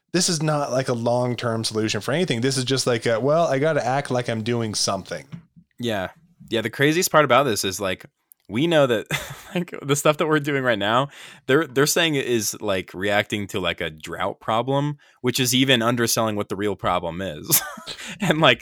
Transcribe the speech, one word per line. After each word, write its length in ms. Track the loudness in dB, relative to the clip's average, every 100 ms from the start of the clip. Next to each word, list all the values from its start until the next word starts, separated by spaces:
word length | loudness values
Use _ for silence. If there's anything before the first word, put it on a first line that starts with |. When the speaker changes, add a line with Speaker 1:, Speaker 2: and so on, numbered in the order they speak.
| _
Speaker 1:
this 160 | -2 0
is 140 | 0
not, 300 | 0 -2 0
like, 160 | -2 0
a 40 |
long-term 720 | 0 2 2 0 -2 -2 -2
solution 380 | -2 -2 -2 -2
for 100 | -2
anything. 300 | -2 0 0
This 160 | 0 0
is 80 |
just 200 | -2 0 0
like 180 | 0 0
a, 140 | 0
"Well, 260 | 2 2 2
I 140 | 2
gotta 240 | 0 0 0
act 240 | -2 -2
like 180 | -2 -2
I'm 140 | -4
doing 320 | -2 -2 -2
something." 520 | -2 -2 -4 -6 -12 -12 -18 -18 _ _ -8
Speaker 2:
Yeah. 300 | -6 -4 -6 -10 _ _ -6
Yeah. 140 | -4
The 80 | -2
craziest 420 | 0 2 2 2
part 120 | 4
about 200 | 6 6
this 180 | 4 0
is, 160 | -2 -2
like, 260 | -4 -4 -10 _ _ _ -6
we 200 | -2 2
know 180 | 4 4
that, 200 | 2 0
<laughs> 460 | -6 -8 -16 -8 -6
like, 180 | -6 -6
the 140 | -2 0
stuff 220 | 2 2
that 100 | 2
we're 100 | 0
doing 240 | 0 0
right 160 | 0 2
now, 300 | 2 2 0 -6 -20 -8 2
they're, 200 | 2 2
they're 180 | 2 2
saying 280 | 2 2
it 120 | 0 0
is, 300 | 0 -2 -4
like, 340 | -2 -2 -4
reacting 540 | -4 0 2 0 -4 -4
to, 100 | -4
like, 220 | -4 -4
a 100 | -6
drought 480 | -8 -10 -6 -6 -6
problem, 600 | -4 -2 0 -2 -2 -6 _ _
which 200 | -4 0
is 120 | 0
even 300 | 2 4 4
underselling 540 | 2 2 0 0 0 -2
what 120 | -4
the 60 | -2
real 180 | -2 -2
problem 440 | 0 0 -2 -6
is. 420 | -8 -8 -2 -2 -2
<laughs> 60 | -14 -14 -14 -12 -4
And, 200 | -2 4
like, 200 | 4 4